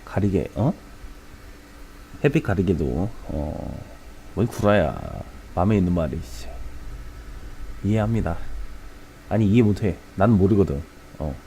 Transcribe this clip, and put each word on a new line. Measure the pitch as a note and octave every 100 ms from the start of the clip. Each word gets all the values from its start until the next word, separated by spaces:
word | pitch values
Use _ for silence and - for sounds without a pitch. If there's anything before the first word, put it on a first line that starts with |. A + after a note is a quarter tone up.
가리개, | - - G2+ F2+ - -
어? | B2+ - - - - - - - - - - - - - - -
햇빛 | D3 D#3
가리개도, | - F#2+ F#2 D#2+ D2 C2+ G2+ - -
어, | D#2 D2 E2 - - - - - - -
뭔 | - A#2
구라야. | - G2+ G#2 D#2 - G1+ - - - -
맘에 | - F#2+ G#2+
있는 | F2+
말이, | F2 D#2 -
씨. | - - - - - - - - - - - - - - - -
이해합니다. | G2 A2 G#2+ A2+ E2+ E2+ - - - - - - - - -
아니, | G#2+ G#2
이해 | A#2
못해. | G#2+ G2 G#2+ D#2+ - -
난 | G#2
모르거든. | G#2 F#2+ G#2 E2 C#2+ - - - -
어. | D#2 C2